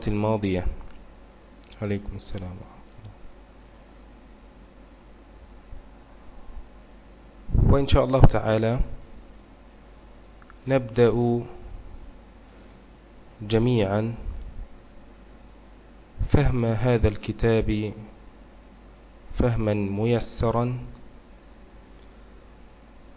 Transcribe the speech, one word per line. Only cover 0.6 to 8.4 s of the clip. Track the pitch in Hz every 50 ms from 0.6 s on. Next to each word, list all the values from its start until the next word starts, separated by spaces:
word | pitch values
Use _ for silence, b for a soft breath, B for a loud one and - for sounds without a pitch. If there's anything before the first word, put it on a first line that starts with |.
| - - - - - - - - - - - - - - - - - - - - - - - -
عليكم | 110 101 101 98 101 - 101
السلام | 101 - - 110 98 92 90
ورحمة | 90 98 - - - - - - - - - 104 - - - - - - - - - - - - - - - - - - - - - - - - - - - - - - - - - - - - - - - - - - - - - - - - - - - - - - - - - - - - - - - - - - - - - - - - - - - - - - - - - - - - - - - - -
الله. | - - - 131
وإن | 143 139
شاء | - - 143 127
الله | 127 131 131
تعالى | 117 - - 104